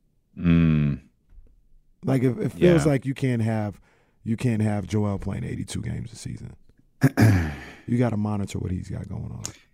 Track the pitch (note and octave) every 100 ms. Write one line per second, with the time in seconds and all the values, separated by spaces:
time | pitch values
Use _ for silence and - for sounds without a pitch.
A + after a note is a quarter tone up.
0 | _ _ _ - F2 E2+ D#2+ D#2 D2 C2
1 | - _ _ - - _ _ - _ _
2 | F#3 C3 B2+ G#3 D#3+ - F3 E3+ D3 C#3
3 | C3+ C3+ C3 A#2+ A2 A2 G#2 F#2+ _ _
4 | _ _ G#2 A2+ B2+ G#2+ G#2+ G#2 F#2 G#2+
5 | G#2 G2 G2 F#2+ E2+ - - - - D#2+
6 | - - - A#1+ - - - _ _ _
7 | C3+ - A2 F#2+ D#2 C#2+ - - - A#2+
8 | A#2+ G#2 G#2 G#2 G2 F#2+ F#2 F2+ F2+ -
9 | E2+ E2 E2 - - - _